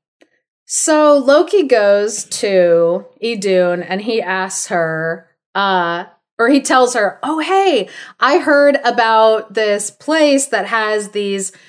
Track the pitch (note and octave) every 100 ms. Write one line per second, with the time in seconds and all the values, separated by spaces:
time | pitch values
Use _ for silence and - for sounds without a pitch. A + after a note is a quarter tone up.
0 | _ _ _ _ _ _ - - - D4+
1 | D4+ D4 B3+ D4 E4 G#4 C#4+ A#3+ G3+ G3+
2 | G#3 A3+ - - G#3+ F#3+ F3 E3+ E3+ F3+
3 | G3+ _ A3+ A3+ G3 F#3 F3+ F3 E3+ F#3+
4 | G#3 A3+ F3+ F#3+ F#3+ - - F#3 E3 D#3+
5 | E3 E3+ - _ _ F#3+ G3 F#3 E3+ E3+
6 | F#3+ _ _ - A#3 C#4 C#4 C4+ B3 B3
7 | G3+ - C4 D#4 D#4 F#4+ G4 C#4 F#3 -
8 | - - B3+ D4 D4 C#4+ C#4+ C#4 A#3+ A#3+
9 | A3+ A3 A3 A3 A3 G3 G#3+ G#3 G#3 -
10 | - D#4+ D4+ C#4 C4+ A3 G3 A3+ G#3+ G#3+
11 | G3+ G3+ G3+ G3 F#3+ -